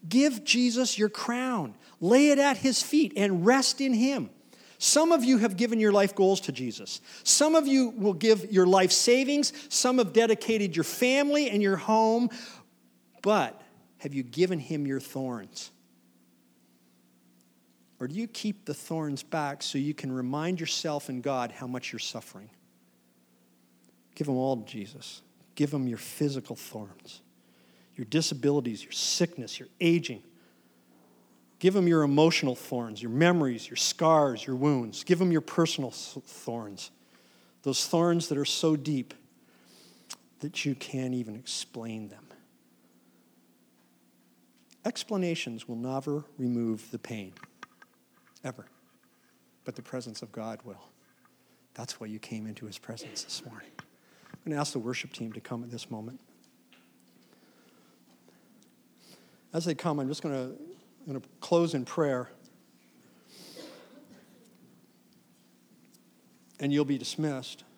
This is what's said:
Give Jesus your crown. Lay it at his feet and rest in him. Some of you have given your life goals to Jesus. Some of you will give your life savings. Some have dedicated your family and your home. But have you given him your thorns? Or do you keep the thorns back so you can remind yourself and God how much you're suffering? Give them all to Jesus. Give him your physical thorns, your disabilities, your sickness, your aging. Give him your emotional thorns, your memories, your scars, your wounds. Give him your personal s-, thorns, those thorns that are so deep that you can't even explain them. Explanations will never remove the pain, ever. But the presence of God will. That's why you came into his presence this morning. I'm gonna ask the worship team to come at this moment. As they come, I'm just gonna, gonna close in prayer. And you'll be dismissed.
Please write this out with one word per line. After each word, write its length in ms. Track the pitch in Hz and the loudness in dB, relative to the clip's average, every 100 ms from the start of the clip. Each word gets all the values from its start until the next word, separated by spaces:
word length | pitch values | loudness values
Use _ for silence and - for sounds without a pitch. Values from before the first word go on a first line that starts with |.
| 165 | 2
Give 340 | 226 294 233 | 4 4 2
Jesus 540 | - 233 247 233 254 - | 0 2 2 2 -2 2
your 120 | 214 | 0
crown. 640 | 208 - 240 254 233 135 104 - - | 0 -4 -2 -2 -2 -4 -10 -20 -4
Lay 300 | 170 247 294 | 4 8 8
it 80 | 277 | 6
at 180 | 285 262 | 4 4
his 260 | 269 240 | 2 0
feet 300 | - 294 269 | 2 2 2
and 300 | - 202 185 | 2 2 4
rest 380 | 180 269 262 - | 6 6 4 0
in 100 | 269 | 0
him. 380 | 226 262 269 117 - _ - - - | 2 2 0 -4 -10 _ -20 -20 -2
Some 340 | - 285 330 | 4 4 6
of 100 | 330 | 4
you 140 | 240 254 | 6 4
have 220 | 220 185 | 4 2
given 200 | 233 226 | 0 4
your 140 | 214 | 6
life 220 | 202 196 | 6 4
goals 260 | 196 190 190 | 4 4 4
to 120 | - | -2
Jesus. 500 | - 127 107 98 - - - | -6 -6 -8 -12 -14 -14 -8
Some 340 | - - 302 320 | 2 4 6 6
of 100 | 277 | 6
you 240 | 269 247 | 4 2
will 240 | 220 202 | 2 0
give 360 | 175 220 214 196 | 2 4 4 4
your 160 | 185 180 | 4 8
life 240 | 190 185 | 8 6
savings. 640 | - - 247 269 294 285 - - | 4 6 4 4 2 0 -4 -6
Some 300 | - 254 254 | 0 2 2
have 160 | 202 | 4
dedicated 600 | 214 226 220 - 220 202 | 4 4 2 2 0 0
your 100 | 160 | 0
family 680 | 156 - 247 269 285 294 277 | -2 0 2 4 4 2 2
and 120 | 202 | 2
your 140 | 202 190 | 2 0
home. 540 | - 220 220 233 240 - - - _ _ _ _ _ _ | 2 2 4 2 0 -4 -16 -20 _ _ _ _ _ _
But 400 | 202 208 123 - - _ _ _ | 0 2 0 -6 -20 _ _ _
have 160 | 147 | -8
you 80 | 139 | -6
given 360 | 123 127 180 175 | -6 0 0 0
him 280 | 123 156 143 | -4 -4 -2
your 120 | 135 | -4
thorns? 720 | - 135 131 120 92 - - _ _ _ _ _ _ _ _ _ _ _ _ _ _ _ _ _ _ _ _ _ _ _ | -6 -8 -6 -8 -10 -16 -16 _ _ _ _ _ _ _ _ _ _ _ _ _ _ _ _ _ _ _ _ _ _ _
Or 80 | 127 | -8
do 60 | |
you 120 | 170 226 | -6 -8
keep 380 | - 214 202 | -6 -6 -6
the 100 | - | -8
thorns 480 | 147 - 160 151 139 | -10 -6 -4 -4 -6
back 400 | - 165 143 143 | -6 -4 -4 -6
so 140 | - 139 | -6 -2
you 160 | 143 | -2
can 180 | 147 135 | -4 -6
remind 480 | 127 123 143 165 185 | -4 -4 -2 -2 -4
yourself 520 | 160 - 165 147 - | -4 -4 -2 -4 -6
and 120 | 127 | -6
God 300 | 120 131 120 | -2 -2 -4
how 140 | - 127 | -6 -8
much 260 | 123 - | -8 -8
you're 80 | 110 | -10
suffering? 480 | - 117 - 95 110 _ _ _ _ _ _ _ _ _ _ _ _ _ _ _ _ | -8 -10 -14 -20 -20 _ _ _ _ _ _ _ _ _ _ _ _ _ _ _ _
Give 120 | - 147 | -6 -2
them 100 | 127 | 0
all 200 | 135 123 | 0 -2
to 80 | |
Jesus. 560 | 107 113 98 - - - _ _ _ - | -6 -12 -12 -14 -18 -18 _ _ _ -4
Give 160 | 147 | -2
him 140 | 143 127 | 0 -4
your 120 | 113 | -6
physical 580 | - - 147 135 - 117 | -10 -2 -2 -2 -10 -14
thorns, 640 | - 110 101 92 - - _ _ _ _ _ _ _ | -12 -12 -14 -18 -20 -20 _ _ _ _ _ _ _
your 120 | - 113 | -14 -2
disabilities, 760 | 151 160 143 139 143 123 104 | -2 -2 0 0 2 -2 -8
your 80 | - | -10
sickness, 680 | - - - 170 170 113 - | -6 -4 0 -2 -2 -12 -12
your 80 | 127 _ | -16 _
aging. 440 | 170 170 - 110 - _ _ _ _ _ _ _ _ _ _ _ _ _ | 2 2 0 -10 -14 _ _ _ _ _ _ _ _ _ _ _ _ _
Give 160 | 180 196 | 2 4
him 100 | 175 | 4
your 160 | 165 | 4
emotional 540 | 147 143 160 165 139 123 | 6 6 6 4 0 -4
thorns, 440 | - 127 117 107 | -6 -6 -6 -8
your 120 | 117 | -4
memories, 580 | 123 170 175 139 117 - | 4 4 6 2 -2 -8
your 60 | - | -4
scars, 680 | - - 160 160 143 113 | -2 2 4 6 4 0
your 120 | - 127 | -6 0
wounds. 480 | 147 139 113 98 | 2 2 -2 -8
Give 160 | - 175 | -2 2
him 100 | 185 | 4
your 120 | 160 | 2
personal 480 | 156 - 160 - 131 | 0 0 0 0 -6
s-, 280 | - - - - | -8 -14 -14 -18
thorns, 640 | - - 117 107 95 - _ _ _ _ _ _ _ | -14 -10 -8 -10 -14 -16 _ _ _ _ _ _ _
those 240 | 139 131 - | -4 -2 0
thorns 400 | 170 175 170 160 | 2 4 2 0
that 60 | 143 | -4
are 80 | |
so 300 | 139 - 165 | -2 0 2
deep 400 | 151 139 143 - - _ _ _ _ _ - - _ _ - _ _ | 0 0 -4 -4 -14 _ _ _ _ _ -20 -20 _ _ -20 _ _
that 240 | 147 - | -10 -4
you 100 | 147 | -4
can't 400 | 127 - 135 127 | -4 -6 -6 -4
even 220 | 127 113 107 | -4 -6 -10
explain 720 | - - - 120 113 110 104 | -10 -10 -10 -10 -10 -10 -12
them. 180 | 95 - - _ _ _ _ _ _ _ _ _ _ _ _ _ _ _ _ _ _ _ _ _ _ _ _ | -16 -20 -20 _ _ _ _ _ _ _ _ _ _ _ _ _ _ _ _ _ _ _ _ _ _ _ _
Explanations 840 | 220 - - 202 180 165 - 113 - | -8 -8 -6 -2 -2 -2 -6 -10 -10
will 80 | 117 | -8
never 480 | 123 135 139 147 147 - | -6 -6 -4 -6 -6 -6
remove 540 | 127 120 117 110 - | -2 -2 -2 -4 -8
the 80 | 117 | -14
pain, 340 | - 113 95 95 - _ - _ - _ _ _ _ _ | -10 -10 -12 -16 -20 _ -20 _ -20 _ _ _ _ _
ever. 240 | - 123 - _ _ _ _ _ _ _ _ _ | -14 -14 -20 _ _ _ _ _ _ _ _ _
But 120 | - 123 | -14 -14
the 60 | |
presence 380 | 113 131 120 107 | -12 -12 -12 -14
of 120 | 113 | -14
God 260 | 113 110 110 | -12 -12 -12
will. 200 | 120 95 - _ _ _ _ _ _ _ _ | -16 -20 -20 _ _ _ _ _ _ _ _
That's 260 | - 117 - | -16 -14 -12
why 80 | 107 | -12
you 100 | 107 | -12
came 300 | - 113 110 | -10 -10 -10
into 180 | 104 110 | -12 -14
his 100 | 95 | -16
presence 460 | - 110 - - | -16 -16 -14 -14
this 240 | - - - | -12 -14 -14
morning. 240 | 110 - - - _ _ _ - | -20 -20 -20 -20 _ _ _ -20
I'm 180 | - - | -16 -8
gonna 100 | 147 | -6
ask 140 | 143 | -4
the 40 | 131 | -6
worship 320 | 117 127 - | -6 -8 -10
team 220 | - 117 | -12 -12
to 80 | 113 | -12
come 240 | - 120 | -12 -12
at 60 | 120 | -10
this 200 | 117 - | -14 -12
moment. 300 | 110 110 127 _ _ _ _ _ _ _ _ _ _ _ _ _ _ _ _ _ _ _ _ _ _ _ _ _ _ _ _ _ - _ _ _ | -12 -12 -16 _ _ _ _ _ _ _ _ _ _ _ _ _ _ _ _ _ _ _ _ _ _ _ _ _ _ _ _ _ -20 _ _ _
As 100 | 165 | -6
they 100 | 170 | -4
come, 240 | 151 175 147 | -4 -4 -2
I'm 100 | 131 | -4
just 120 | 151 | -6
gonna, 300 | 160 139 127 233 320 381 _ _ - | -6 -6 -8 -12 -18 -20 _ _ -12
gonna 160 | 135 - _ | -12 -12 _
close 320 | - 170 170 | 0 2 2
in 140 | 147 120 | -2 -4
prayer. 420 | - 147 127 123 - _ _ _ _ _ _ _ _ _ - - - - - - 269 - 247 _ 240 233 _ - _ _ _ _ _ _ _ _ _ _ _ _ _ _ _ _ _ _ _ | -2 -2 -2 -6 -16 _ _ _ _ _ _ _ _ _ -20 -20 -18 -18 -20 -20 -20 -20 -20 _ _ _ _ -20 _ _ _ _ _ _ _ _ _ _ _ _ _ _ _ _ _ _ _
And 100 | 143 | -2
you'll 140 | 143 | 0
be 140 | 143 139 | 0 -2
dismissed. 640 | 120 - 156 135 123 - - | -4 -4 -4 -4 -10 -18 -20